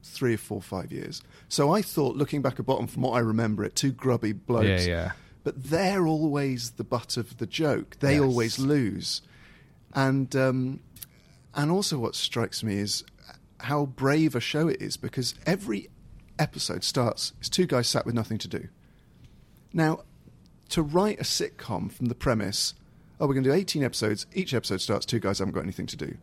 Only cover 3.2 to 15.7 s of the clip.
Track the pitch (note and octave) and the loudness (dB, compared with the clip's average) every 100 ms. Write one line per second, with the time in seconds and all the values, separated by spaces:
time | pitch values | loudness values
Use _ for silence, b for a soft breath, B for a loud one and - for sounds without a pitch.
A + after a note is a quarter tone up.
3.2 | A2+ A2 A2+ G#2 G#2 - C3+ B2 B2+ A#2 | 4 2 2 0 -2 0 -2 0 2 2
4.2 | G#2+ G#2+ - A#2 G#2+ F#2 F2+ E2+ E2+ B | 0 -4 0 2 4 4 2 0 -2 B
5.2 | B B D3 C#3 C3 D#3+ F#3+ G3 E3 D#3+ | B B -6 -6 -2 2 2 4 2 4
6.2 | D#3 C#3+ C#3 B2+ A#2 - A2+ A#2+ - - | 2 2 0 -2 -6 -8 -2 -2 -2 -6
7.2 | A2 - A2+ - D#3 A2 - - C#3 D3 | -6 -6 -6 0 2 2 -2 0 4 6
8.2 | C#3 A#2+ A2+ A#2+ C3+ D3 A2+ F#2+ - - | 4 4 2 0 2 4 2 -2 -4 -6
9.2 | B B B B B B - - C3+ C3+ | B B B B B B -8 0 2 2
10.2 | C3 C#3 C3 C3 B2+ C3+ - - B B | 0 2 2 2 -2 -6 -14 -20 B B
11.2 | B B B - D3 F3+ G3+ D3 A2 - | B B B -2 2 2 0 -2 -2 -2
12.2 | - A#2+ A2+ - A2+ G2+ G2+ - - - | -2 0 -2 -2 -2 0 0 -4 -6 -20
13.2 | - - - - - D3 C#3+ B2 C3+ D3+ | -20 -20 -20 -12 -2 0 0 0 2 4
14.2 | D#3+ B2 - D3+ D#3+ - G2+ - G#2 - | 4 2 -2 0 0 0 -4 -6 -6 -4
15.2 | A#2+ - - G3 G3+ | -4 -4 -2 -2 -2